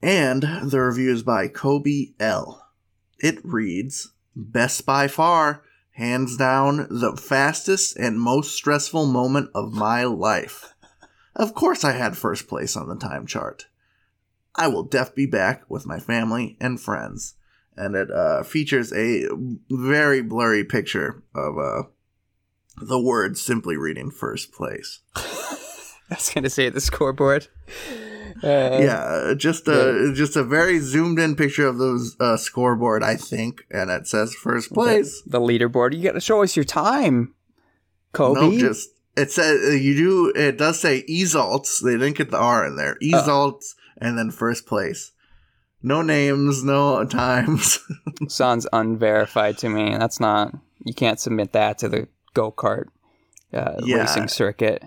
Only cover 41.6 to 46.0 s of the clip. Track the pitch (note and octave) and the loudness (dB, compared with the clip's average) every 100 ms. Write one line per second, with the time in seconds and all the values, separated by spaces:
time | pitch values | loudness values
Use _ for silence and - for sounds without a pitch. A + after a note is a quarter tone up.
41.6 | - - B2 A#2+ C#3 C#3+ - A2 A#2 A#2+ | -2 -2 0 2 0 0 -2 2 4 4
42.6 | D#2 C#2 C#2+ - D3 D#3+ C#3+ C#3+ C#3+ C#3 | 2 -2 -4 -2 2 2 4 4 2 -2
43.6 | - - _ _ A#2+ A#2 A2+ - A#2 A#2 | -14 -20 _ _ -4 -2 -4 -2 -2 -2
44.6 | - G#2+ F#2 - - _ _ _ _ _ | -4 -4 -2 -6 -14 _ _ _ _ _
45.6 | _ _ B2+ D3 | _ _ -2 0